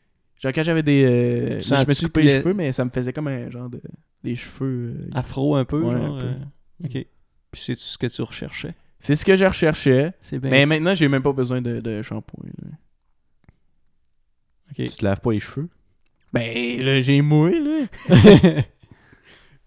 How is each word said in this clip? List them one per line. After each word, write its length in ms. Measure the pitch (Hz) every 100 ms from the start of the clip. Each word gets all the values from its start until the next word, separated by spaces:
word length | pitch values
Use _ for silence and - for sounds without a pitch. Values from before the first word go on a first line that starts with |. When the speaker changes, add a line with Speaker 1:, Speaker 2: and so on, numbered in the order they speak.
| _ _ _ _
Speaker 1:
genre, 120 | 135
quand 100 | 131
j'avais 200 | 160 160
des, 200 | 147 139
euh, 420 | 131 120 120 120 123
Speaker 2:
Tu 40 |
Speaker 1:
je 60 | 110
me 60 |
Speaker 2:
sens-tu 320 | - 139 135
Speaker 1:
suis 120 | 139 165
coupé 140 | 160
Speaker 2:
que 40 | 147
Speaker 1:
les 80 | 135
Speaker 2:
le 40 |
Speaker 1:
cheveux, 120 | 165
mais 160 | 202 151
ça 120 | 131
me 60 | 123
faisait 220 | 127 123
comme 140 | 139 151
un 220 | 127 127
genre 180 | 123 123
de. 120 | 127 - - _ _
Les 140 | 127 120
cheveux. 580 | - - 135 123 117 135
Euh, 100 | -
Speaker 2:
Afro 420 | 135 127 135 143 143
un 80 |
peu, 160 | 127 147
Speaker 1:
ouais, 100 | 165
Speaker 2:
genre, 240 | - 151 139
Speaker 1:
un 40 |
peu. 60 | 123
Speaker 2:
euh, 580 | 131 139 - _ -
OK. 220 | 160 120 - _ _ _ _
Puis 120 | -
c'est 160 | - 123
ce 200 | - -
que 80 | 123
tu 160 | -
recherchais. 520 | 120 - - - - - _ _
Speaker 1:
C'est 160 | - 147
ce 80 |
que 100 | - 190
je 80 | 185
recherchais. 680 | - 160 156 139 131 156 -
Speaker 2:
C'est 180 | - 139
bien. 120 | 135
Speaker 1:
Mais 160 | 135 143
maintenant, 280 | 156 170
j'ai 140 | 190 147
même 140 | 135
pas 100 | 143
besoin 300 | 135 123 127
de, 180 | 120 117
de 220 | 113 107
shampoing, 480 | 110 110 - - 50 50
là. 60 | - - _ _ _ _ _ _ _ _ _ _ _ _ _ _ _ _ _ _ -
Speaker 2:
Ok. 60 | 139
Speaker 3:
Tu 120 | 123 -
te 80 |
laves 160 | 101 98
pas 120 | 123
les 80 | 104
cheveux ? 280 | - - 165 _ _ _ _ _ _
Speaker 1:
Ben, 480 | 139 113 117 240 240
là, 160 | 135 135
j'ai 200 | 127 139
mouillé, 360 | 147 151 165 339
là. 260 | 294 311 247 - - 175
Speaker 2:
<laughs> 460 | 208 202 175 151 - _ _ _ _ _ _ - _ _